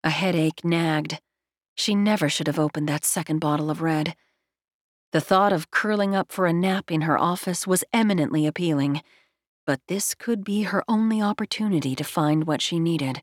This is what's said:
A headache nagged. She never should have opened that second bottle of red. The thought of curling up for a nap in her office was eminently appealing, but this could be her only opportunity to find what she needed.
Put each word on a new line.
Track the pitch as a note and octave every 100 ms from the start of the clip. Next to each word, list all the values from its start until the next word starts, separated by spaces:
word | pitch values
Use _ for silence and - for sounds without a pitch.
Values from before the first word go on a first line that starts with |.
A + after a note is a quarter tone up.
A | D#3+
headache | D3+ F#3 E3+ D#3+ -
nagged. | E3+ E3 E3 D#3 D#3 - _ _ _ _ _ -
She | -
never | G3+ G#3 G#3+ D3+
should | - D3+
have | D#3+
opened | D3+ - D3+
that | D3+
second | - - D#3+ D#3
bottle | D#3 D3 D3+
of | D#3
red. | E3 D#3 D#3 - _ _ _ _ _ _ _ _ _
The | -
thought | - F#3+ G3+
of | F#3 -
curling | - G#3+ G#3+ G3 G3
up | -
for | - F3+
a |
nap | E3+ F#3 F#3+ -
in | D#3+
her | D#3+ D3
office | E3 F3+ - F3 -
was | F#3 -
eminently | A#3 A3 F#3 C#3+ D#3 D3+
appealing, | D3+ F3 D3 C#3+ D3 - _ _ _ _ _ -
but | C3+ -
this | G3 -
could | - - A3+
be | G3 G3+
her | G3 G3 -
only | A3 A3 A3
opportunity | G3+ - G#3 - G#3+ F3 C3+ C3
to |
find | D3+ - D3+ D#3 D#3+
what | D3+
she | - E3+
needed. | E3 E3 C3+ B2+